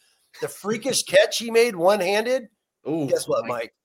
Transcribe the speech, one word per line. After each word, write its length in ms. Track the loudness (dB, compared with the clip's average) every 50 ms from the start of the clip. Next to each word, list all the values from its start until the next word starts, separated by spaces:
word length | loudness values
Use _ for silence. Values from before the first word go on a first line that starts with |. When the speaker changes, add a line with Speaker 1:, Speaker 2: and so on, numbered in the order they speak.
| _ _ _ _ _ _ -14 -10
Speaker 1:
The 60 | -10 -10
freakish 560 | -10 -8 -6 -4 -4 -4 -4 -4 -2 -2 0
<laughs> 40 | 2
catch 320 | 4 4 4 4 0 -4
he 100 | -4 0
made 260 | 2 2 2 2 2
one-handed. 760 | 2 2 2 4 2 2 0 0 0 0 0 -2 -2 -4 -8 _ _ _ _ _ _ -8
Speaker 2:
Oh, 220 | -6 -4 -2 -2 0
Speaker 1:
Guess 200 | -2 -2 -2 -2
what, 160 | -2 -2 -2
Speaker 2:
my 60 | -2
Speaker 1:
Mike? 260 | -4 -6 -6 -10 _ _ _